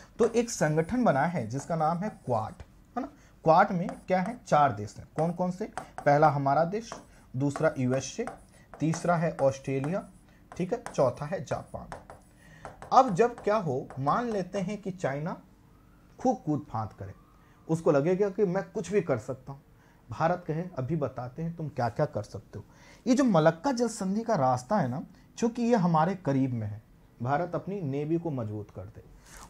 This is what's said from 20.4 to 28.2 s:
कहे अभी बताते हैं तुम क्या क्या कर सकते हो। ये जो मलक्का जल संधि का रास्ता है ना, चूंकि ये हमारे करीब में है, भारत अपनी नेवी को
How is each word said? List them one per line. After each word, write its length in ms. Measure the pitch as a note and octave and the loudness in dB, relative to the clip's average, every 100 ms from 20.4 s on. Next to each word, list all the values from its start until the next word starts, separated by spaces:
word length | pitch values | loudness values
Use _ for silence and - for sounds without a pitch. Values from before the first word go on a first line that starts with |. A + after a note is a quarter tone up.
| F3+ | -2
कहे 180 | D#3 F3+ D#3+ | -4 -4 -6
अभी 180 | B2+ E3 | -4 -2
बताते 460 | C3+ - B2 - | -2 -4 -12 -8
हैं 140 | E3 E3 | -8 -6
तुम 120 | D#3 | -8
क्या 200 | - A#2+ | -2 -4
क्या 160 | - D3+ | 0 -2
कर 160 | - | -2
सकते 360 | G#2 - - G#2 | -8 -12 -14 -16
हो। 60 | - - - - - | -18 -20 -20 -10 0
ये 80 | |
जो 100 | B3+ | 4
मलक्का 480 | C4+ A#3 E3 E3+ C#4+ | 6 6 4 4 -2
जल 160 | A#3+ A#3+ | 0 -2
संधि 340 | - F#3+ G3+ | -2 -2 -2
का 120 | A3+ G#3+ | 0 2
रास्ता 400 | C3 B2 - G#3 | 2 2 0 0
है 120 | C3+ | 0
ना, 140 | B2+ - - - - | -4 -8 -16 -20 -2
चूंकि 240 | A#3 A#3 | -2 0
ये 140 | A#3 A#3+ | 2 4
हमारे 380 | F3 E3 D#3+ F#3+ | 4 4 2 0
करीब 360 | - C3+ C3 | 0 2 2
में 140 | A#2+ G#2+ | 0 -4
है, 160 | G#2 - - - - | -8 -14 -20 -20 -8
भारत 340 | A#2+ C#3+ F3 | -2 0 0
अपनी 260 | E3+ - G3+ | -4 -6 -6
नेवी 360 | D#3 C#3 D3 | -4 -4 0
को 120 | E3+ | -2